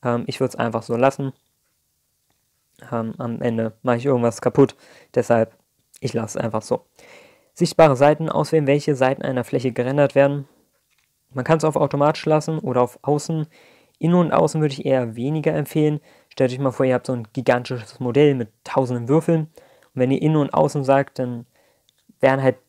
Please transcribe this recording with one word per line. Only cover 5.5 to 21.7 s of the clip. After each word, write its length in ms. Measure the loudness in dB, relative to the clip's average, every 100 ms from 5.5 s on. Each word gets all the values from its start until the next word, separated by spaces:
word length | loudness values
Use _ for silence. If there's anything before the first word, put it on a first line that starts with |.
| _ _ _ _ _
ich 120 | -6
lasse 240 | -6 -6 -6
es 60 |
einfach 180 | -4 -6
so. 240 | -4 -6 _ _ -20 -20 -20 _ _
Sichtbare 420 | -4 -4 6 6 6
Seiten 340 | 4 4 0
auswählen, 380 | -2 0 0 2
welche 280 | 0 2 0
Seiten 280 | 0 0
einer 220 | -4 -4 -2
Fläche 260 | -2 -2
gerendert 420 | -2 -2 2 2
werden. 320 | 4 2 2 -8 _ _ _ _ _ _ _ _
Man 140 | -10 0
kann's 180 | 0
auf 140 | 2 0
automatisch 480 | -2 0 0 0 0
lassen 340 | 0 0 -6
oder 220 | -2 0
auf 180 | -2 -2
außen. 460 | -2 -2 -2 -6 -6 _ _ _ _ _
Innen 180 | 2 2
und 180 | 4
außen 260 | 2 2 0
würde 140 | -2
ich 120 | -2 -2
eher 300 | 0 -2 -6
weniger 380 | -4 -2 -2
empfehlen. 480 | -4 -4 0 0 -2 _ _ _
Stellt 240 | -2 -2
euch 80 | 0
mal 120 | -4
vor, 140 | 0 0
ihr 100 | 0
habt 120 | -2
so 60 |
ein 160 | -8 -6
gigantisches 680 | -6 0 0 0 -10 -10 -8
Modell 340 | -2 4 4 2
mit 140 | -4 _ -6
tausenden 420 | -2 -2 -4 0
Würfeln. 360 | 0 2 -2
Und 520 | -2 -12 _ _ _ -4
wenn 100 | 0
ihr 100 | 2
innen 140 | 2 2
und 180 | 0
außen 300 | 2 0 0
sagt, 340 | 0 0 0 -6
dann 260 | -8 -8 -14 _ _